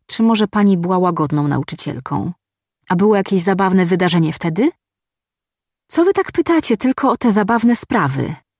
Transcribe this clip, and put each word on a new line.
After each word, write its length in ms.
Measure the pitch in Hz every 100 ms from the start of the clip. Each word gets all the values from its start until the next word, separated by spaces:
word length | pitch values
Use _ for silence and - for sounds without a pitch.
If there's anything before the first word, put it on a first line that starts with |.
| -
czy 160 | -
może 260 | 226 220 208
pani 300 | 214 202 190
była 200 | 175 185
łagodną 500 | 180 170 151 151 147
nauczycielką? 840 | 131 139 - - - 131 170 175 180 _ _ _ _ _
A 80 | 175
było 200 | 202 208
jakieś 260 | 185 196
zabawne 440 | 185 185 190 190 175
wydarzenie 460 | 185 180 170 160
wtedy?” 380 | 151 170 165 285 - _ _ _ _ _ _ _ _ _ _ _
„Co 160 | -
wy 80 | 349
tak 200 | 403 370
pytacie 440 | - 330 339 - 220
tylko 340 | 247 262 269
o 60 | 247
te 160 | 240
zabawne 440 | 202 202 233 233 240
sprawy?”, 580 | - 240 147 135 - 165 _ _